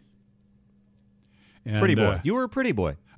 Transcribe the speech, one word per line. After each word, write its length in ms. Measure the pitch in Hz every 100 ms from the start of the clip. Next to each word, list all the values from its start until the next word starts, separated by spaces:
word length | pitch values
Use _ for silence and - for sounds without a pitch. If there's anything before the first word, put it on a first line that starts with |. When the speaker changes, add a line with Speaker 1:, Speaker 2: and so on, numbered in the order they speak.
| _ _ _ _ _ _ _ _ _ _ _ _ _ _ _ _ 110
Speaker 1:
And, 140 | 107
Speaker 2:
Pretty 160 | 175 110
boy. 80 | 104
Speaker 1:
uh, 140 | 92
Speaker 2:
You 120 | 139 247
were 80 | 254
a 40 |
pretty 220 | 269 254
boy. 240 | 107 82 71 _